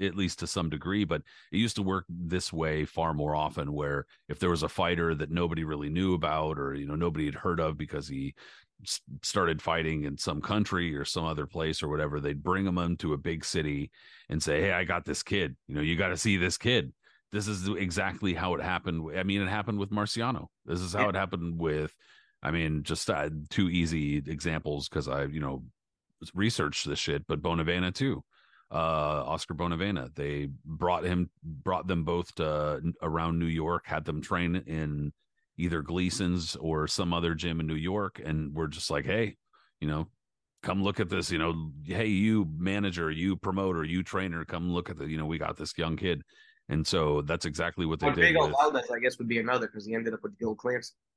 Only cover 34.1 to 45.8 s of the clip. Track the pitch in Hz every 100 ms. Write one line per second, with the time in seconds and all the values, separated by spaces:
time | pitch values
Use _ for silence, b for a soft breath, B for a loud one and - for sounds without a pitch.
34.1 | 76 - 90 87 90 - 78 76 73 73
35.1 | - _ _ _ - 85 82 76 87 90
36.1 | - 92 87 82 - 80 78 76 - 87
37.1 | 85 85 80 87 82 78 78 85 104 98
38.1 | - 78 78 76 73 78 78 - 73 64
39.1 | 104 107 - _ b b _ 76 76 87
40.1 | _ _ _ _ _ - 95 98 101 90
41.1 | 95 80 85 82 82 80 71 76 90 110
42.1 | 95 107 110 85 78 90 101 101 87 80
43.1 | 78 92 90 98 95 95 85 78 87 90
44.1 | 98 95 82 80 85 87 87 87 80 73
45.1 | 78 78 82 78 76 76 -